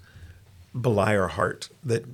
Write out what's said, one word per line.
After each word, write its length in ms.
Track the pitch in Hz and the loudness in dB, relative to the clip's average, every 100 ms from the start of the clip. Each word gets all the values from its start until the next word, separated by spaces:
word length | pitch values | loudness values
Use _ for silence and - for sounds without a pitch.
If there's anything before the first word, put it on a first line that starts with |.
| - - - - - - - 127 | -12 -20 -20 -20 -20 -20 -12 -4
belie 360 | 123 120 107 104 | 0 2 4 2
our 140 | 90 | 2
heart 400 | - 90 - - - | 0 -2 -2 -12 -10
that, 200 | - 117 - | -4 -4 -4